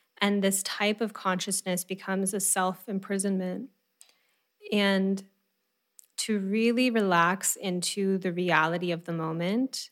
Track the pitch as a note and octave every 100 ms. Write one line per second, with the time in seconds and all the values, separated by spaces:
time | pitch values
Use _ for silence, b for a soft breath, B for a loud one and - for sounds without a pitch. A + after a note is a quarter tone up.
0 | b - G3+ G3+ G3 G3 - - G#3 G#3
1 | G#3+ G#3 F#3+ F#3 G3 F#3+ - F3+ - F#3+
2 | - F#3+ F#3+ G3+ G3 - F#3 F#3+ - G3
3 | G3 G3 G3+ F#3+ F#3 F#3 C4+ _ _ _
4 | b b b b b _ G#4 G#3 G3+ F#3+
5 | F#3+ F#3+ - _ _ _ _ _ _ -
6 | - - - G#3+ F#3+ G#3+ A3+ A#3 B3+ A3+
7 | G3 E3+ E3+ F#3+ - - G3 F3+ F3 -
8 | F#3+ F#3+ F#3 F3 F3+ D#3 D#3 E3+ F3 E3+
9 | E3+ E3 D#3+ D#3+ F3 A3 C4 - -